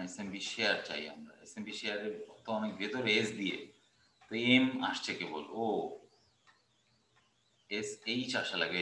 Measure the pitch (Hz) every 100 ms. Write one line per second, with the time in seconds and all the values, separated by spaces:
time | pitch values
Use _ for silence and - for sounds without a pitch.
0 | 90 - 101 95 - - 107 90 - 76
1 | 76 73 - - - 110 107 - - 101
2 | 107 107 - - - 107 107 95 107 127
3 | 113 110 113 - 95 78 - - _ _
4 | _ _ - 113 120 127 127 - 95 90
5 | - 92 85 76 76 101 113 90 - -
6 | - _ _ _ _ - _ _ _ _
7 | _ _ _ _ _ _ - 104 104 -
8 | 113 120 131 123 - 92 82 87